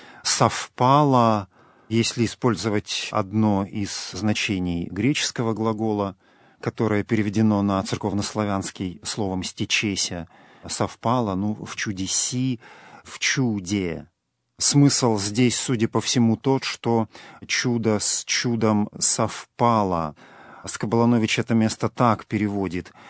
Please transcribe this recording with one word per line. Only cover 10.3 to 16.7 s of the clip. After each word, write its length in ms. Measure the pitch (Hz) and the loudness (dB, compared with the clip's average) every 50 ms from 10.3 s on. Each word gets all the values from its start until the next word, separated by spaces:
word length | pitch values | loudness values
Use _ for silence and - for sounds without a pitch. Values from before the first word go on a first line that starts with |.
| _ - - - - - - | _ -20 -20 -20 -20 -18 -10
совпало, 640 | 95 - - 110 92 - - - 117 123 127 117 101 95 | -8 -4 -2 -2 -4 -4 -4 -2 0 0 0 0 0 -2
ну, 220 | 92 101 104 104 - 104 | -2 -2 -2 -4 -6 -8
в 100 | - - | -12 -8
чудеси, 840 | - - 113 98 92 95 95 - - - - 127 127 127 131 123 113 - - - - - - - - - | -8 -6 -6 -6 -6 -4 -2 0 0 0 0 0 -2 -2 -2 -2 -4 -8 -18 -20 -20 -20 -20 -20 -20 -20
в 140 | - - | -16 -10
чуде. 920 | - - - - 139 131 117 107 101 90 85 104 101 92 85 78 73 73 _ _ _ _ _ _ _ _ _ _ - | -4 -2 -2 0 0 0 0 0 -2 -2 -2 -2 -2 -2 -2 -4 -8 -10 _ _ _ _ _ _ _ _ _ _ -2
Смысл 580 | - - - 143 143 139 - - 131 117 110 | 0 2 6 6 6 6 4 4 2 2 2
здесь, 400 | 104 98 104 104 117 127 120 - | 2 0 -2 2 2 2 2 2
судя 300 | - - - 131 107 113 | 0 -2 -2 0 0 0
по 140 | 113 - 113 | 0 0 -2
всему, 360 | - - - 127 117 113 110 | 0 0 2 4 4 4 4
тот, 280 | - - 135 135 127 - | 2 2 0 0 0 -2
что 440 | - | -6